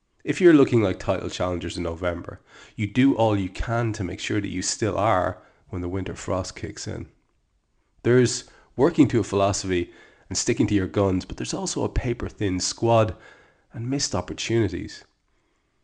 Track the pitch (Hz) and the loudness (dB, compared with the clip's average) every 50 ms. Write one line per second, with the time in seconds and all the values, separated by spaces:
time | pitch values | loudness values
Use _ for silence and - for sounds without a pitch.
0 | _ _ _ _ - - 156 - 185 175 160 143 131 - 123 113 104 92 92 - | _ _ _ _ -6 -6 0 4 6 8 8 8 6 6 4 2 2 2 -2 -2
1 | - 101 95 90 - - - - 90 90 90 85 87 82 - 92 85 82 82 82 | -2 -2 -2 -2 -4 -6 -4 -4 -2 -2 -2 -4 -6 -6 -6 -6 -6 -6 -6 -4
2 | 92 87 85 85 - - - - _ _ - - - - _ - 107 101 - 127 | -4 -4 -4 -4 -8 -12 -16 -16 _ _ -20 -20 -20 -18 _ -6 -6 -2 2 4
3 | 131 139 - - 113 110 104 101 95 92 - - - 117 113 120 120 113 104 - | 4 4 4 4 2 2 2 0 -2 -4 -4 -6 -4 -2 -2 -2 -2 -2 -4 -4
4 | 92 85 - - - - 110 104 98 95 90 92 - - - - 110 101 87 85 | -6 -6 -6 -8 -6 -4 -4 -4 -4 -4 -6 -6 -4 -6 -4 -2 -2 -2 0 0
5 | 101 113 101 92 87 90 95 - - _ _ _ _ _ - 90 87 87 92 98 | 2 2 2 2 0 -2 -4 -8 -14 _ _ _ _ _ -8 -6 -6 -4 -4 -6
6 | 90 - - - - - 95 92 95 - - - - - - - - 104 92 87 | -6 -6 -8 -8 -6 -4 -4 -4 -4 -6 -10 -10 -12 -12 -10 -10 -10 -10 -10 -10
7 | 82 - _ _ _ _ _ _ _ _ _ _ _ _ _ _ _ _ _ _ | -12 -14 _ _ _ _ _ _ _ _ _ _ _ _ _ _ _ _ _ _
8 | - 113 123 127 123 120 - - - - - - _ _ _ 120 135 170 165 165 | 2 4 6 6 6 4 2 -4 -8 -14 -20 -20 _ _ _ 2 2 2 6 4
9 | 135 107 123 113 98 - 98 98 98 101 101 - - 95 92 87 85 - - - | 4 4 4 0 0 2 2 2 2 2 2 -2 -2 0 0 0 0 -4 -8 -18
10 | - - _ _ _ - 92 - - 120 120 - - - 104 98 92 90 - 104 | -20 -20 _ _ _ -8 -6 -2 -2 0 0 2 2 2 2 0 0 0 0 2
11 | 98 95 92 92 - - - - 123 - - - 190 - - 127 113 - - - | 2 2 2 0 -2 -4 -8 -8 -6 -6 -6 -6 -6 -6 -4 -2 -4 0 0 -2
12 | - 123 120 - 95 90 - - 107 95 92 87 - - - - 117 117 117 113 | -2 -2 -4 -4 -6 -10 -6 -4 -2 -2 -2 -2 -2 -4 -4 -2 2 4 4 4
13 | 107 95 90 - - - - - _ _ _ _ _ _ - 113 117 123 135 143 | 4 2 -2 -8 -16 -20 -20 -20 _ _ _ _ _ _ -12 -10 -6 -4 -4 -4
14 | 139 - - 90 - - 78 - - - 113 117 110 87 87 85 85 - - - | -4 -2 -4 -4 -4 -6 -8 -8 -4 0 0 0 0 0 -2 -6 -8 -12 -14 -18
15 | - _ _ _ _ _ _ _ _ _ _ _ _ _ _ _ | -20 _ _ _ _ _ _ _ _ _ _ _ _ _ _ _